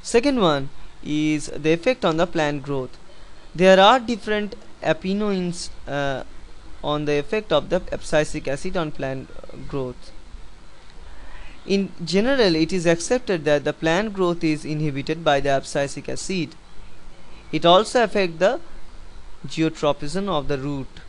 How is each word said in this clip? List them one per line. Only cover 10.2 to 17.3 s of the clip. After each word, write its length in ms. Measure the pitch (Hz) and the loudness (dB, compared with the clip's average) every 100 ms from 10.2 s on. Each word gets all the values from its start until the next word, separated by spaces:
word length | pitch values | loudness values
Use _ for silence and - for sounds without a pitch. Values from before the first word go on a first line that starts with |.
| - - - - - - - - - - - - - - - | -12 -12 -12 -12 -14 -14 -12 -12 -10 -10 -8 -8 -8 -10 0
In 240 | 196 190 - | 0 0 -6
general, 520 | 165 185 233 277 208 160 | 0 2 4 4 4 4
it 180 | 160 | 2
is 140 | 185 170 | 2 2
accepted 580 | 165 - 247 254 180 147 | 2 2 -2 0 0 2
that 200 | 147 139 | 2 2
the 80 | |
plant 400 | 147 160 165 220 | -2 0 2 0
growth 300 | 196 175 170 | 0 0 2
is 220 | 165 151 147 | 0 -2 -2
inhibited 580 | 151 151 139 139 160 | -2 -2 -2 -4 0
by 180 | 160 143 | 2 4
the 80 | 139 | 4
abscisic 600 | 135 - 151 139 - - | 0 0 -2 -2 -4 -6
acid. 460 | 131 - 190 156 - - - - - - - - | -6 -2 -2 -4 -8 -12 -10 -8 -8 -10 -10 -10